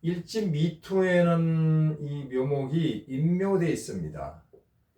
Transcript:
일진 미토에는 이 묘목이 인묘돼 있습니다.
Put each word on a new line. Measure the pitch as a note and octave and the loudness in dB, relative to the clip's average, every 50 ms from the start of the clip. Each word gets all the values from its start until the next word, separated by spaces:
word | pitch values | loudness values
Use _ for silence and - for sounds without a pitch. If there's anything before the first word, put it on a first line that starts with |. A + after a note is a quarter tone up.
일진 | D#3+ E3+ F3+ E3+ - - A3 A3 G3+ F3+ D3 | -4 -4 -4 -4 -6 -6 -4 -2 -2 0 0
미토에는 | D3 E3 E3 - - - - F#3+ F#3+ F#3 F#3 F3 F3 F3 E3+ E3+ E3 E3 E3 D#3+ D#3+ D#3+ D#3+ D#3 D#3 D#3 D#3 D#3 D3 | 0 0 0 -2 -6 -8 -2 0 0 2 4 4 4 4 4 4 2 2 2 2 2 2 4 4 4 2 2 0 -2
이 | D3 C#3+ C#3+ C#3+ C3 B2+ B2+ | -6 -8 -8 -8 -6 -4 -2
묘목이 | B2+ C3 C#3+ C#3+ C3+ C3 C3 D3+ E3+ D#3+ C#3+ G#2+ G2+ - - | -2 0 0 0 -2 -2 -2 0 0 0 0 -2 -4 -8 -6
인묘돼 | C3 C#3 D#3 E3+ F3+ F3+ G3 G3 G3 F3 E3+ D#3+ | -2 0 0 2 2 2 2 2 2 2 2 0
있습니다. | - - - - G2 F#2 D#2+ D2+ D2+ - - - - - - _ - - _ _ _ _ _ _ _ | 0 -2 -6 -8 -8 -8 -8 -8 -8 -10 -12 -12 -14 -16 -20 _ -20 -20 _ _ _ _ _ _ _